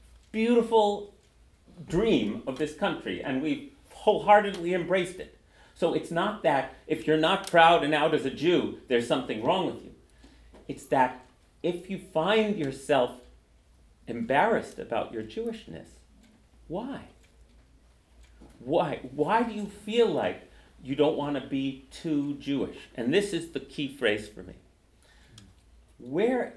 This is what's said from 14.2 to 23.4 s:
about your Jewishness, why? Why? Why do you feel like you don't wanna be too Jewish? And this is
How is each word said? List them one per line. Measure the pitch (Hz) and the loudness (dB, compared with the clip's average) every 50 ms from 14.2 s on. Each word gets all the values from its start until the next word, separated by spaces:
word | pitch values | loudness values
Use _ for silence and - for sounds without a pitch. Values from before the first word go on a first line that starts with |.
| 117 117 135 147 196 233 214 127 - - - - | -2 0 2 4 4 4 2 0 -2 -6 -12 -14
about | - - 117 104 - - 120 | -8 -4 -4 -4 -4 -4 -8
your | 113 113 | -10 -10
Jewishness, | 110 - 220 233 233 220 - - - 85 - - - - - - _ _ _ _ _ _ _ _ _ _ - - | -8 -8 -8 -6 -6 -8 -10 -14 -16 -16 -16 -16 -18 -20 -20 -20 _ _ _ _ _ _ _ _ _ _ -20 -14
why? | - 156 202 247 277 254 - - - - _ _ _ _ _ - _ _ _ _ _ _ _ _ _ _ _ _ _ _ - - - _ - - - - - | -10 -10 -8 -8 -10 -12 -12 -14 -20 -20 _ _ _ _ _ -20 _ _ _ _ _ _ _ _ _ _ _ _ _ _ -20 -20 -20 _ -20 -20 -20 -20 -14
Why? | 120 127 156 175 175 147 120 - - 127 131 | -6 0 0 0 2 0 -4 -8 -10 -10 -4
Why | 147 151 165 214 233 240 | -2 0 2 2 2 0
do | 220 208 | 0 -4
you | 208 202 | -6 -8
feel | - - - - 214 220 240 226 | -8 -10 -12 -10 -2 2 2 2
like | 196 156 123 101 90 95 - - - - - - _ _ - - | 2 2 0 -2 -2 -4 -6 -12 -20 -20 -20 -20 _ _ -16 -10
you | 127 139 | -6 0
don't | 143 143 156 147 | 2 2 2 2
wanna | 135 143 147 143 131 120 | 0 -4 -4 -4 -6 -6
be | - 139 135 135 135 135 - - - | -4 -4 -4 -4 -4 -6 -8 -14 -20
too | - - - 165 151 143 143 143 139 | -18 -10 -4 -2 -2 -2 -2 -4 -6
Jewish? | - - 139 139 127 98 - - - - - - | -8 -6 -4 -2 -2 -2 -4 -6 -14 -18 -12 -8
And | 127 117 123 156 | -4 -2 2 2
this | 202 202 - | 2 0 0
is | 175 165 | -4 -6